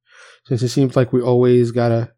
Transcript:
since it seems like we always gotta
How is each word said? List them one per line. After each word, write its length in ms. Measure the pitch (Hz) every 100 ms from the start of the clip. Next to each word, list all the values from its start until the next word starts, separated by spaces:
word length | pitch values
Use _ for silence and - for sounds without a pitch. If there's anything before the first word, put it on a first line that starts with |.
| _ _ - _
since 180 | - 123
it 80 | 123
seems 280 | 143 135 135
like 160 | 123
we 80 | 127
always 500 | 120 123 123 123 120
gotta 400 | 120 120 113 113